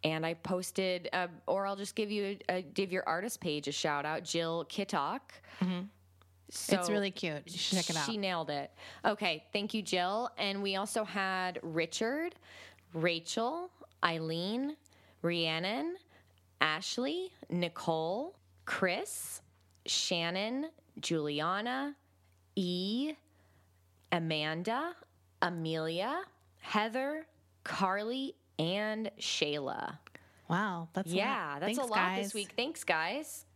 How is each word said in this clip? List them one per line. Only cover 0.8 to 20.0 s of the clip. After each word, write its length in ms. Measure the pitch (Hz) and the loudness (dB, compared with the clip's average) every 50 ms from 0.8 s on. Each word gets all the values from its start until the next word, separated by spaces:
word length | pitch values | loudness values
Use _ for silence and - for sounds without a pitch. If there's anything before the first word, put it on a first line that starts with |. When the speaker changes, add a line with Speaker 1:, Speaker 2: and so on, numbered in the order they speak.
| 190 185 180 180 170 - | 2 2 2 0 -2 -2
Speaker 1:
uh, 140 | - 180 180 175 170 - - | 0 0 0 0 -4 -6 0
or 200 | - 156 196 196 | 0 0 2 2
I'll 100 | 196 202 | -2 -2
just 180 | 196 202 196 - | -4 -6 -4 -2
give 160 | - 214 202 | -2 0 0
you 280 | 208 208 202 196 208 190 - - | 0 0 0 -2 -2 -2 0 0
a, 60 | 185 | 0
a, 80 | 185 | 0
give 280 | 180 135 - - 196 180 | 0 -4 -2 -2 -2 0
your 160 | 180 190 - | 0 -2 0
artist 320 | - - 170 196 240 - - | 0 0 0 -2 -4 -6 -4
page 300 | - 175 147 147 143 143 | -2 -2 -2 0 -2 -4
a 40 | |
shout 340 | 147 - - 160 147 143 143 | -4 0 0 2 0 0 0
out, 180 | 151 160 147 175 | -2 -2 -2 -2
Jill 400 | - - 170 165 165 165 170 156 | -2 0 0 0 0 0 -2 -4
Kittock. 540 | - - - 196 - - 160 139 151 202 277 - - - - - - - - | -4 -4 -4 -2 0 0 0 0 0 -2 -6 -8 -14 -20 -20 -20 -18 -2 0
Speaker 2:
Mm-hmm. 200 | 185 180 180 180 185 208 - - - _ _ _ - _ _ _ _ - | 0 0 0 -2 -4 -8 -14 -20 -20 _ _ _ -20 _ _ _ _ -12
Speaker 1:
So 300 | - - - - 202 185 | -10 -8 2 4 4 4
Speaker 2:
It's 100 | 180 175 | 4 4
really 220 | 208 208 196 196 | 2 2 2 0
cute. 320 | 190 - - 170 151 147 - | -2 -2 -4 -4 -4 -4 -8
You 140 | - - - | -8 -6 -4
should 180 | - - 196 | 0 2 2
check 140 | 185 170 - | 2 2 2
it 60 | 165 160 | 0 0
out. 80 | 147 | 0
Speaker 1:
she 100 | 135 226 | 0 0
nailed 320 | 208 196 190 180 170 160 143 | 0 0 0 0 0 0 -2
it. 220 | 147 143 139 - - - - - - - - | -2 -2 -4 -6 -10 -16 -18 -16 -16 2 2
Okay. 400 | 220 208 - 208 180 160 156 - - | 2 2 4 2 0 0 0 -6 -4
Thank 220 | - 202 196 - - | -2 -2 -2 0 -2
you, 80 | 220 | -2
Jill. 480 | 196 - - 180 175 180 202 220 240 - - - | 0 2 2 4 4 4 2 0 -2 -2 -2 0
And 240 | - 196 196 196 | 0 0 0 0
we 140 | 202 196 190 | 0 2 2
also 280 | 190 202 208 - 226 214 | 2 0 0 0 -2 -2
had 560 | 196 175 202 190 190 190 185 185 185 175 - | 0 0 0 0 0 0 0 0 -2 -2 -4
Richard, 720 | - 165 156 165 165 165 - - 220 233 269 302 330 349 - - - - - - - - - - - - 170 | -6 -2 0 0 0 0 0 0 0 0 0 0 -2 -4 -6 -10 -20 -20 -20 -18 -18 -20 -20 -20 -20 -8 -4
Rachel, 760 | 165 160 175 170 165 165 - - 226 226 247 311 339 359 370 _ - - _ _ _ | 2 2 2 2 2 -2 -2 0 0 0 0 0 -2 -6 -8 _ -18 -20 _ _ _
Eileen, 720 | - 175 165 165 160 160 165 165 175 196 220 247 269 285 302 - _ - - - - - - _ | 2 2 2 2 -2 0 0 0 0 0 0 0 0 -2 -4 -8 _ -20 -20 -20 -20 -20 -12 _
Rhiannon, 760 | - 170 170 170 165 160 160 160 175 190 220 262 294 330 359 381 - _ - - - - _ _ _ _ _ _ | 0 2 2 4 2 2 2 2 0 0 0 0 -2 -2 -4 -6 -12 _ -20 -20 -20 -20 _ _ _ _ _ _
Ashley, 680 | - 156 156 160 190 - - - 247 277 320 359 370 370 - - - - | 4 4 4 0 -2 -4 -4 -2 -2 -2 -2 -4 -6 -8 -10 -18 -8 -4
Nicole, 840 | - 175 175 170 170 - - - 160 160 160 165 185 226 294 349 - - _ _ - - - | 0 0 0 0 -2 -4 -2 0 0 0 0 0 -2 -2 -4 -6 -10 -16 _ _ -20 -14 -8
Chris, 760 | - - - 196 180 175 - 392 - - - - - - - - _ _ _ _ _ _ _ _ | -6 0 2 2 2 2 0 -4 -6 -8 -10 -8 -10 -10 -12 -14 _ _ _ _ _ _ _ _
Shannon, 840 | - - - | -2 0 0